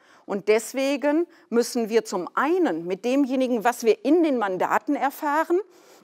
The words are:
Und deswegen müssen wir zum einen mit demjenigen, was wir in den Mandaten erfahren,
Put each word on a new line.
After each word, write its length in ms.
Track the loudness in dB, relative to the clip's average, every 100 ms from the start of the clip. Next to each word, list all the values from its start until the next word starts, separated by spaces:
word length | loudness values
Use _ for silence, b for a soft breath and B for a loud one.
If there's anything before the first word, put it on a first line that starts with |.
| b b b
Und 200 | -4 0
deswegen 800 | 0 0 -4 -2 0 0 0 -2 b b
müssen 400 | 0 0 -2 0
wir 160 | 0
zum 240 | 0 -6 -4
einen 520 | -2 0 2 0 -2 -6
mit 180 | -4
demjenigen, 600 | -2 0 0 0 0 0
was 180 | -2 0
wir 220 | 0 2
in 180 | 4 4
den 160 | 4 2
Mandaten 560 | -2 -2 0 0 0
erfahren, 640 | -2 -2 -4 -2 -2 0 -2 -2 B B B